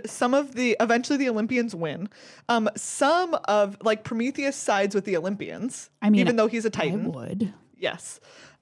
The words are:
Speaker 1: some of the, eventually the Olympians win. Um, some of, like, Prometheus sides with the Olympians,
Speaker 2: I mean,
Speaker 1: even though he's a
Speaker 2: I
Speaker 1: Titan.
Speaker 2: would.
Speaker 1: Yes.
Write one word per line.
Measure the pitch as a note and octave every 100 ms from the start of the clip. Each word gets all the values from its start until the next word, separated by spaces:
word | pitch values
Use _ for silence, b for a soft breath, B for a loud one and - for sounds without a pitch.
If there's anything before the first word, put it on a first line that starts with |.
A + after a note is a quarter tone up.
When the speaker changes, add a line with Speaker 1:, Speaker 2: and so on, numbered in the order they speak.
| G#3
Speaker 1:
some | - B3
of | C#4 C#4 B3
the, | B3 -
eventually | A3+ A#3 B3 C#4+
the | C4
Olympians | A3 A3 B3+ A#3 F3
win. | D#3+ C#3 G3+ B B B -
Um, | A#3 A3 -
some | - - C#4+ E4+ F4+ D#4+ -
of, | G#3 G3+ G3+
like, | A3 G#3+
Prometheus | - A3+ B3 C#4 C#4 C#4
sides | - G3+ G3 G3+
with | G3
the | F3
Olympians, | F3+ G#3 F2 E2 A#3+ - - -
Speaker 2:
I | G#3
mean, | G#3
Speaker 1:
even | F#3+ A3+
though | A3
he's | A#3 A3
a |
Speaker 2:
I |
Speaker 1:
Titan. | - D#3+ G3+ A3+
Speaker 2:
would. | C#3 A#2 F#3+ A3 - _ -
Speaker 1:
Yes. | F3+ - - - b b b b